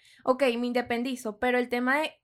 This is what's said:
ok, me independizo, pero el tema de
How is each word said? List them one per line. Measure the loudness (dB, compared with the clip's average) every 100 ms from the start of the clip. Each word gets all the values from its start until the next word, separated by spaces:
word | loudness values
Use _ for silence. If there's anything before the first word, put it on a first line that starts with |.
| -20 -8
ok, | 0 2 2 2
me | 0
independizo, | -2 -2 -2 -2 -6 -8 -4
pero | 0 2
el | 0
tema | 0 0 0
de | 0 -6